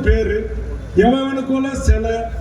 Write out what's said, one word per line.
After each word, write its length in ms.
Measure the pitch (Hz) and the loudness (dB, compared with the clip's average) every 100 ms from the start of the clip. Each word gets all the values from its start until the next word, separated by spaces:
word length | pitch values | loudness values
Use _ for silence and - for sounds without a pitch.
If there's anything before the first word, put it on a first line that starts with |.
பேரு, 340 | 196 226 196 208 - - - - - 175 | 2 2 2 -2 -4 -6 -8 -10 -2 2
எவனுக்கோலாம் 880 | 226 269 269 262 254 269 269 254 - | 4 4 0 -2 -2 -2 -2 -2 2
சிலை, 280 | 220 226 226 226 - | 2 0 -2 -4 -8